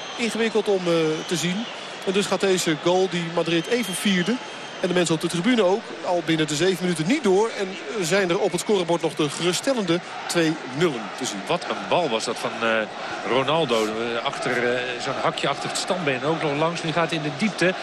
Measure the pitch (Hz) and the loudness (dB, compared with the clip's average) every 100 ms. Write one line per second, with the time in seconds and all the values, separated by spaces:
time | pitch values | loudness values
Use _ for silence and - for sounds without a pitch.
0 | - - 233 214 226 214 208 190 175 170 | -10 -4 -2 0 0 2 2 2 2 2
1 | 156 160 - 170 170 190 240 - - - | 2 0 -2 -2 0 -2 -4 -10 -12 -8
2 | - 190 190 190 196 185 175 151 170 180 | -2 0 0 2 2 2 2 2 2 4
3 | 185 175 170 170 165 170 - 240 214 175 | 2 0 -2 -2 0 0 2 0 -2 -2
4 | 208 185 175 254 - - - - 185 180 | 2 2 2 -2 -4 -12 -14 -4 0 2
5 | 170 160 170 170 190 247 180 214 - - | 2 2 0 0 4 4 4 2 -2 -8
6 | 190 175 156 160 156 147 185 185 180 170 | -2 0 2 2 2 2 2 2 0 0
7 | 160 311 214 185 226 208 190 190 - 233 | 2 2 4 4 4 0 -6 -6 -6 -4
8 | 160 196 180 170 196 175 - 202 170 170 | 2 2 2 2 0 0 2 2 2 0
9 | 160 131 151 - 170 170 - 254 180 170 | 0 0 -2 0 0 0 0 0 0 0
10 | - - - 175 160 156 131 131 175 123 | -2 -8 -2 0 2 0 -4 0 0 0
11 | 101 - 120 104 98 170 - - 98 151 | -8 -6 -6 -6 -2 -2 -2 -6 0 2
12 | 156 110 120 110 123 117 113 113 104 - | 2 0 -2 -4 -6 -2 0 2 0 -6
13 | - - 98 123 135 160 147 113 107 110 | -8 -6 0 0 2 2 4 2 2 0
14 | 117 117 127 - 127 123 120 123 127 123 | -2 -2 -4 -2 -2 0 0 0 -2 -4
15 | 139 131 156 160 147 139 139 - - 185 | -4 -2 -2 0 -2 -2 -4 -4 -2 -2
16 | 147 127 143 160 156 143 160 170 160 160 | 0 0 0 0 0 0 0 -2 -2 0
17 | 165 165 151 139 214 - 175 185 | 0 -2 -4 -2 -2 2 0 0